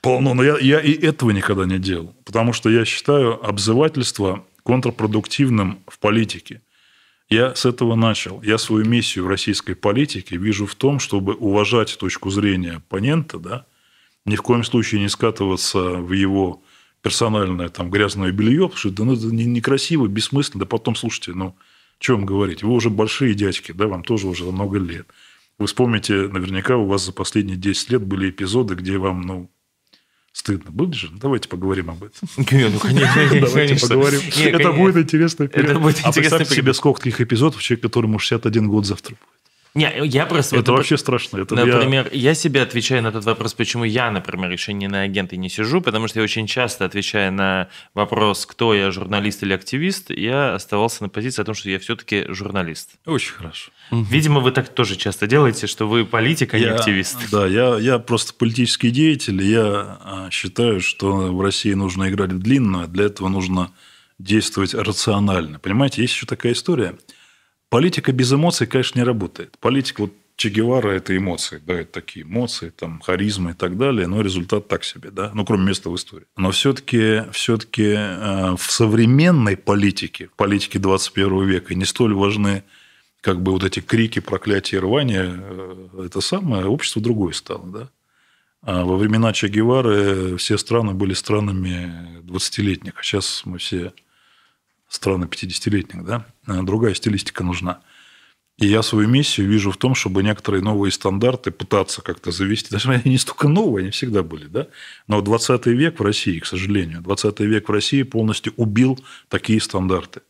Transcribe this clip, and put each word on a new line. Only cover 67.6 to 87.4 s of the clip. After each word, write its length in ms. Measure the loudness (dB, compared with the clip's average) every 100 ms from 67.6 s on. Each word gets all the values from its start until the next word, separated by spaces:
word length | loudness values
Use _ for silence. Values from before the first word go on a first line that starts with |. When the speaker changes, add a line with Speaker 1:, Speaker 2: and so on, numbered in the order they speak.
| _
Speaker 1:
Политика 420 | 2 2 2 -2
без 200 | 0 2
эмоций, 360 | 4 2 2 0
конечно, 320 | 0 0 0
не 40 |
работает. 520 | 0 0 -4 -8 -18 _
Политика, 440 | 0 0 -2 -4
вот 100 | -6 -6 _ -6
Че 120 | -2
Гевара — 400 | 0 2 2 0
это 260 | -2 -2 -2
эмоции, 440 | 0 -4 -8 -10 -6
да, 80 |
это 160 | -6 -6
такие 320 | -12 -14 -18
эмоции, 460 | -6 -4 -4 -6 -12
там, 300 | -12 -12 -10
харизма 500 | -2 0 0 -2 -4
и 40 |
так 220 | -2 -4 0
далее, 300 | 0 0 0
но 140 | 0
результат 480 | 0 -2 -2 -4 -2
так 160 | -6
себе, 260 | -6 -12 -14
да, 220 | -8 -6
ну, 100 | -4
кроме 200 | 0 2
места 260 | 2 0 -4
в 40 | -8
истории. 300 | -8 -16 _ -2
Но 160 | 0
всё-таки, 720 | 2 0 0 0 2 4 2 -2
всё-таки, 600 | -6 0 -2 -2 0 2 2
э, 580 | -2 -6 -4 -2 -2 -2
в 140 | -4
современной 840 | 2 4 6 6 6 6 6 4 0
политике, 720 | 0 2 2 0 -10 -12 -18
в 100 | -2
политике 420 | 0 0 0 -2
двадцать 340 | 2 2 0
первого 280 | 0 2 2
века, 320 | 2 0 -2
не 100 | -4
столь 300 | -4 2 2
важны, 480 | 4 0 2 0 -2 -6 -20 _ _ _ _
как 180 | -2 0
бы, 80 | 0
вот 140 | 0
эти 160 | 0 -4
крики, 400 | -2 0 0 -2
проклятия, 580 | -4 -6 -2 -2 0 -2
рвания, 560 | 0 0 0 -2 -4 -6
э, 520 | -12 -14 -14 -16 -18 -14 -8
это 140 | -6
самое, 460 | -4 -4 -2 -2 0
общество 360 | -2 -2 -4
другое 300 | -2 -2 -2
стало, 340 | -4